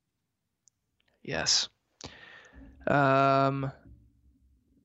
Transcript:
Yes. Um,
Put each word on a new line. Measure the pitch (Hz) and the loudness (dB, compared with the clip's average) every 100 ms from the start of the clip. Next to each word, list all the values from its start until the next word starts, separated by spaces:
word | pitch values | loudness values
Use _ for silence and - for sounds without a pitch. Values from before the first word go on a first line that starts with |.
| _ _ _ _ _ _ _ _ _ _ _ _ | _ _ _ _ _ _ _ _ _ _ _ _
Yes. | - 80 - - - _ _ _ - - - - - - - - - | -10 -6 -2 -2 -4 _ _ _ -20 -20 -20 -20 -20 -20 -20 -10 -2
Um, | 143 139 135 139 135 135 139 139 - - - _ _ _ _ _ _ _ _ | 2 2 4 4 2 2 -2 -6 -10 -20 -20 _ _ _ _ _ _ _ _